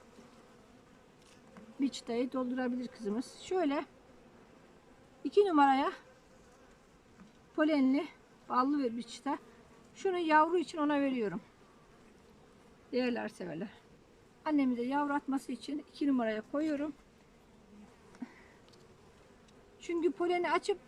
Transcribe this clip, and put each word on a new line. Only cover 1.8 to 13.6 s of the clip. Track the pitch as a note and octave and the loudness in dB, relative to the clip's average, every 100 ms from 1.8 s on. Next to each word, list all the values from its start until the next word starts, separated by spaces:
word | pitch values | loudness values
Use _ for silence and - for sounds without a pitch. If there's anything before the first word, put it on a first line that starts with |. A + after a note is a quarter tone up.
Bir | C4+ | -4
çıtayı | - - A#3 B3+ | -4 -6 -2 -2
doldurabilir | C4 B3+ B3+ B3+ B3 A#3+ | -2 -4 -2 -4 -4 -6
kızımız. | - G#3+ G#3+ - - | -8 -6 -4 -6 -10
Şöyle | - F#4 D#4 C#4+ - - - - - - - - - - - - - - | -4 0 0 -2 -6 -12 -20 -20 -20 -20 -20 -20 -20 -20 -20 -20 -20 -10
iki | - - G4+ | 0 4 6
numaraya | D#4 C#4 C4+ D#4+ - - - - - - - - - - - - - - - - - | 6 6 6 2 -4 -14 -20 -20 -20 -20 -20 -20 -20 -20 -20 -20 -20 -20 -20 -10 0
polenli, | D#4 D4 C4 C#4 E4 - - - - | 2 4 4 2 -2 -10 -20 -20 -4
ballı | A#3+ C4 D4 | 0 0 0
bir, | B3+ A#3 | -2 -4
bir | |
çıta. | A3+ - C4 - - - - - - - | -10 -10 -6 -6 -8 -20 -20 -20 -20 -6
Şunu | G4 F4+ | -2 0
yavru | D#4+ D4+ D#4+ F4 | 4 6 6 2
için | D#4 E4 | 0 -2
ona | D4 C#4+ | 0 2
veriyorum. | C#4 C4 G#3 A#3 - - - - - - - - - - - - - - - | 0 0 -2 -4 -10 -20 -20 -20 -20 -20 -20 -20 -20 -20 -20 -20 -20 -20 -6
Değerli | B3 B3+ A3+ | -2 -2 -2
arseverler. | G#3+ - E3+ D#3 | -6 -8 -10 -8